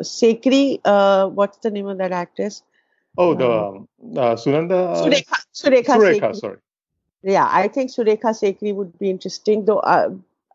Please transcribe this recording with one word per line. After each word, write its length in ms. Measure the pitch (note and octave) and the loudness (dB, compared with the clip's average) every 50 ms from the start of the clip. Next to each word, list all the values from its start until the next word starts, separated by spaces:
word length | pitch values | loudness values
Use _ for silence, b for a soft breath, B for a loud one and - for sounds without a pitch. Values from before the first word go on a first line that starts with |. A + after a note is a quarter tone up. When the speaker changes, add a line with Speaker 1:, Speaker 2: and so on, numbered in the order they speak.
| - | -12
Speaker 1:
Sekri, 800 | - - - B3 A3+ A3+ A3+ - C4+ C4 C#4 C#4 C#4 B3 - - | -12 -4 0 2 2 2 2 0 2 2 2 2 2 -2 -2 0
uh, 440 | - G3+ G3+ G3 G3 G3 F#3+ G3 F#3+ | 2 4 4 4 4 4 2 2 0
what's 300 | - F#3 G3+ G3+ - _ | 0 -2 -2 -2 -4 _
the 120 | - A#3 | -6 -6
name 160 | G3+ G3+ G3 | -6 -6 -8
of 120 | G3 G3 F#3 | -8 -6 -6
that 140 | F#3+ F#3 F#3 | -6 -6 -4
actress? 500 | F3+ F3 - _ - G3 G#3 G3+ - _ _ _ _ _ _ _ _ _ _ _ - | -6 -8 -8 _ -8 -8 -8 -8 -12 _ _ _ _ _ _ _ _ _ _ _ 0
Speaker 2:
Oh, 160 | F3+ F3 D3 | 2 2 2
the, 120 | B2 C3 | 2 2
Speaker 1:
Uh, 220 | A#2+ A#2 A2 G#2 G2+ | 0 0 0 -2 -4
Speaker 2:
um, 200 | F#2+ G2 G#2 - _ _ - - - | -8 -12 -18 -20 _ _ -16 -10 -4
uh, 180 | D3+ B2+ A#2 A#2 | -2 0 0 0
Sunanda, 560 | A2+ - C#3+ C#3 D#3 E3 F3 F#3+ F3+ F#3 F3 F3 | -2 -2 -2 0 0 0 0 0 0 0 0 -2
uh, 100 | E3+ E3 | 0 2
Speaker 1:
Surekha, 340 | - C#4 C#4 - - D4 - - _ - | 2 2 0 0 -2 -8 -8 -8 _ -10
Surekha 420 | - - D4 C4 B3+ A#3 C4+ C#4 | -4 0 2 2 4 4 4 4
Speaker 2:
Surekha, 240 | A3+ G#3+ F#3+ D#3 C#3 - A2 | 4 4 4 4 2 0 -2
Speaker 1:
Sekri. 60 | A2 | -4
Speaker 2:
sorry. 220 | G2+ - G#2 F#2 - _ _ _ _ _ _ _ _ _ _ _ _ - | -6 -10 -12 -12 -14 _ _ _ _ _ _ _ _ _ _ _ _ -4
Speaker 1:
Yeah, 260 | F#3+ G3 F3+ C#3+ A#2 | 0 0 2 2 2
I 180 | - E3+ F#3+ G#3+ | 2 2 0 0
think 220 | - C#4+ C4 B3+ | -2 -4 -4 -4
Surekha 420 | - - A#3 G#3+ G#3+ G#3+ - A#3 A3 | -4 -2 0 0 0 0 0 -2 -2
Sekri 420 | - - G3+ F#3+ - - G#3 G3+ | -2 -2 -4 -2 -4 -4 -6 -6
would 240 | G3 G3+ F3 E3+ - | -6 -8 -10 -8 -6
be 120 | G3+ F#3+ | -4 -4
interesting, 540 | F#3 F#3 - F#3+ - - - - G#3+ G#3+ G3+ | -4 -4 -8 -12 -12 -6 -2 0 0 0 2
though, 140 | G3 G#3 - | 0 0 2
uh, 300 | - - E3+ D#3+ - - F#3 F#3+ - _ _ _ _ _ _ | 2 2 2 2 2 0 -4 -8 -16 _ _ _ _ _ _